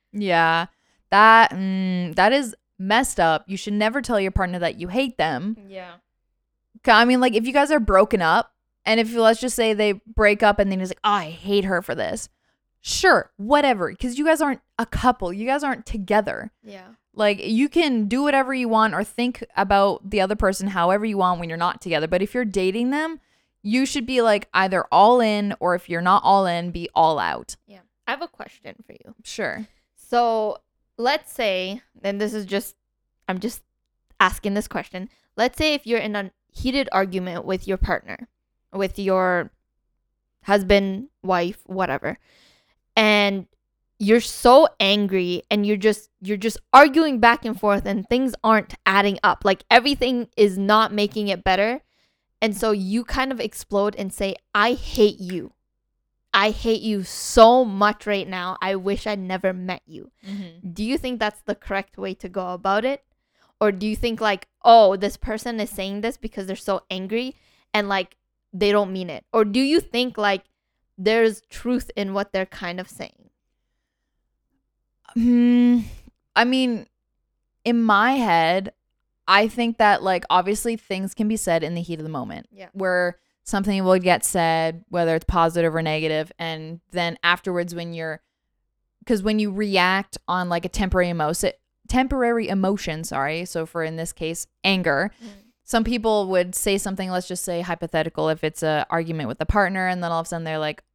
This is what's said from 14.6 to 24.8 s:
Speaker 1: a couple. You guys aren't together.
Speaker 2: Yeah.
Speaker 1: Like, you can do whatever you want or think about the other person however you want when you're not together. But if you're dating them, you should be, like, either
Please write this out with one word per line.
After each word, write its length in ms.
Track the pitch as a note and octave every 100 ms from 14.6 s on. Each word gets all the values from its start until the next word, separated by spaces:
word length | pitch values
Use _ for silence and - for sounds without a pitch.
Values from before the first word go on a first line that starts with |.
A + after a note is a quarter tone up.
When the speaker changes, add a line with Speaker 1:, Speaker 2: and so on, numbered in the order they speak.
| _ -
Speaker 1:
a 80 | -
couple. 480 | - B3 - F3+
You 140 | G3 A#3
guys 160 | C#4+
aren't 240 | C#4+ B3 -
together. 640 | A3+ F#3 G#3+ G#3 A1+ A3 _
Speaker 2:
Yeah. 260 | A3 G3 F#3 A3+ _
Speaker 1:
Like, 300 | - G#3 G3+
you 240 | F#3 A3 C#4+
can 400 | E4 D#4 A#3+ G#3
do 140 | B3
whatever 320 | D4 C4+ C4
you 160 | C4 A#3+
want 240 | A3 A3
or 100 | E3
think 400 | G#3 - B3 - - -
about 560 | G3 G3 G3+ - G3
the 100 | G3+
other 140 | F#3+ G#3+
person 320 | G3 G3 G3
however 360 | F#3+ F3 G3+
you 140 | A3 G3
want 220 | F3+ F3
when 100 | E3+
you're 80 | E3
not 240 | F3 -
together. 260 | F#3 D#3+ D#3+
But 140 | F3+
if 140 | G#3 B3
you're 100 | A3+
dating 460 | F#3+ F#3 G#3+ B3
them, 280 | C#4+ D#4+ D#4+ _ _ _ _
you 240 | G3+ B3 C4+
should 180 | D4 A#3
be, 160 | B3+
like, 260 | A3+ G#3 -
either 320 | - F#3+ F#3